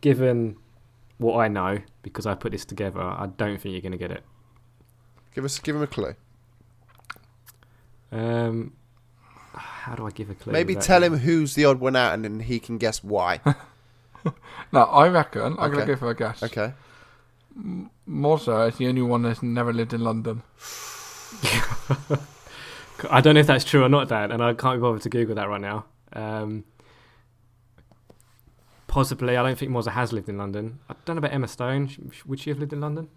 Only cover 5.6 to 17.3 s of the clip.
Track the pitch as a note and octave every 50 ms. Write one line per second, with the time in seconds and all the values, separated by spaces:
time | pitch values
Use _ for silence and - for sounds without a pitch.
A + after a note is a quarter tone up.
5.6 | - - D3+ D3+ D3+ C#3+ - - G2+ C2 - - _ _ _ _ _ _ _ _
6.6 | _ _ _ _ _ _ _ - - _ - - - _ _ _ _ - - _
7.6 | - _ _ _ _ _ - - _ _ - A2+ A2+ A#2 A#2 A#2 A#2 A#2 A2+ A2+
8.6 | A2+ - - _ _ _ _ _ _ _ _ _ _ - - - - - - -
9.6 | - - - - - - - - G#2+ G#2+ G#2 - A2 G2+ G2+ - - A2 A2 D#3
10.6 | F3 F3+ F#3+ G3 G2 - F#3+ F3+ F3 F3 E3 C#3+ A#2+ D3+ E3+ E3 D#3 C#3+ - D3
11.6 | D3 C#3+ C3+ B2+ B2+ C3 C3 B2+ B2 A2+ D#2+ G#2 A2 G#2+ G#2 A2 A2+ A2+ B2+ A#2
12.6 | - - A#2 A2+ A2+ A2 A2 - - G2 G#2 G2 F2+ F2 F#2 - - D3 C#3 -
13.6 | - - - _ _ _ _ _ _ _ _ - - E3+ - - - - - -
14.6 | - - - D3 A#2 - - C#3+ D3 F3 F3+ E3+ D3 - - - A2 A#2+ D#3 -
15.6 | - D3+ C#3+ C#3+ G#2+ G#2+ C#3 C3 C3 A#2+ A#2 - A#2 G#2+ A2 - - A2+ - A#2
16.6 | G#2 A2+ C3+ - - - - - - - - _ _ _